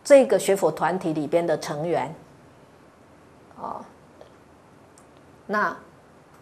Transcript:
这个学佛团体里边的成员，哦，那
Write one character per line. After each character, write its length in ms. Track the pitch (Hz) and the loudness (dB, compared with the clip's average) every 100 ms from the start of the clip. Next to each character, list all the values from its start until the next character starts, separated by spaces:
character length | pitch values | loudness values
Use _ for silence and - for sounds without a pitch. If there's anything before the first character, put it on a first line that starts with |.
这 240 | - 277 240 | 6 6 6
个 120 | 190 | 2
学 160 | - | 0
佛 160 | 196 165 | 0 0
团 280 | 156 160 185 | 0 -2 -2
体 140 | 180 | -4
里 140 | 156 143 | -4 0
边 200 | 170 170 | 0 0
的 120 | 151 | -4
成 300 | - 147 170 | -4 -6 -4
员， 260 | 151 131 160 - - - - - - - - - - - - - 240 | -4 -4 -12 -20 -20 -20 -20 -20 -20 -20 -20 -20 -20 -20 -20 -20 -16
哦， 180 | - - - - - - - - - - - - - - - - - - - | -14 -12 -16 -20 -20 -20 -20 -20 -20 -20 -20 -20 -20 -20 -20 -20 -20 -20 -8
那 240 | 214 180 - - - - - - - | -4 -4 -6 -18 -20 -20 -20 -20 -20